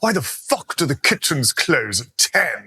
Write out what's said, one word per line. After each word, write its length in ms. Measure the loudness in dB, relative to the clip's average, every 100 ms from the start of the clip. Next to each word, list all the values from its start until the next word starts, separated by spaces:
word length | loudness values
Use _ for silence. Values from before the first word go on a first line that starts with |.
Why 120 | 2
the 100 | 0
fuck 540 | -2 -8 -2 -2 -2 -4
do 100 | -2
the 80 | 0
kitchens 580 | 2 2 0 0 0
close 480 | 0 2 2 0 -4
at 160 | -8 _
ten? 480 | 0 2 0 -2